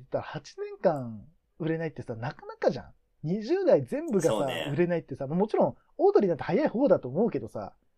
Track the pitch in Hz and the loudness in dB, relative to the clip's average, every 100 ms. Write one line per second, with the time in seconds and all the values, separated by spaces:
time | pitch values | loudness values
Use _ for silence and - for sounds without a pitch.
0 | 127 135 - 156 - - 415 403 185 147 | -6 -8 -6 -12 -14 -12 -12 -2 -2 -2
1 | 120 110 139 _ _ - 156 160 165 - | -6 -12 -16 _ _ -8 -4 -4 -6 -8
2 | 120 110 123 - 415 440 - 135 - - | -10 -8 -8 -10 -14 -4 -2 0 -4 -20
3 | _ _ 151 202 214 370 359 175 127 269 | _ _ -4 -4 -2 0 4 4 4 -6
4 | 330 196 147 107 131 82 143 143 175 170 | -2 0 2 2 -2 -2 -2 0 0 0
5 | - 131 135 165 214 381 170 - _ - | -4 -8 -4 -2 0 2 0 0 _ 2
6 | 370 392 202 156 - 190 302 214 269 170 | 4 6 4 0 0 0 2 2 4 4
7 | 127 143 220 135 110 117 98 - _ | 2 0 0 -2 -6 -10 -12 -14 _